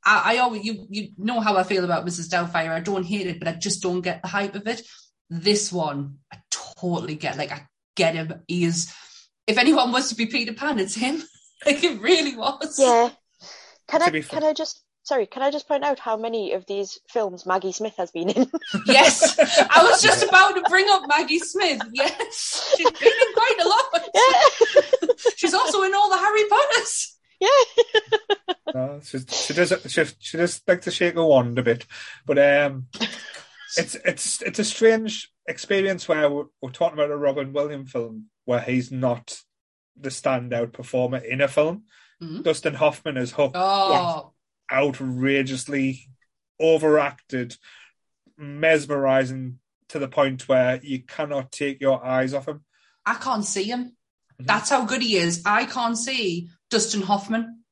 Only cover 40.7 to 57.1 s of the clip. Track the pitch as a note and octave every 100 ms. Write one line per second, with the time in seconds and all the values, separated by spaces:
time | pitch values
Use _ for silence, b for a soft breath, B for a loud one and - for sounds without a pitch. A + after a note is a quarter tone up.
40.7 | - B2 B2+ B2 C3 A#2 C3 C#3 C#3 D3+
41.7 | F#3+ _ b b b E3 D#3 E3 D#3 D#3+
42.7 | C3+ D3+ C#3 D#3+ C3+ A#2+ - C#3+ D#3+ F#3+
43.7 | G3 G3 F#3+ F3 E3 - _ _ _ -
44.7 | C3 C#3+ C3 C3 B2+ C3+ C#3 C3+ C3 B2+
45.7 | C#3+ C3+ C3 - _ _ _ _ _ D#3+
46.7 | D#3+ D#3 D3+ C#3+ C3 _ C3 B2 B2 b
47.7 | b b b _ _ _ _ D3 C#3+ D#3+
48.7 | D#3 C#3 C#3+ C3+ C3+ C3 C3 B2+ B2 _
49.7 | _ _ D#3 C3+ - C#3 C3 - B2+ B2
50.7 | C3 C3+ C3 B2+ - D3 C#3+ C3 - C#3+
51.7 | C3+ C#3 C3 B2 C3 C3 C#3 C3+ D3 _
52.7 | _ _ _ - A#3 C4+ A3+ G3+ G3 G3+
53.7 | B3 B3 _ _ _ _ _ C3 G#3+ -
54.7 | C4+ A3+ B3+ A#3+ G3 E3+ E3+ G3+ G#3+ C4
55.7 | C4 A#3 A3+ B3 C4 G#3 E3+ E3+ B _
56.7 | A3+ G#3+ G#3 F#3+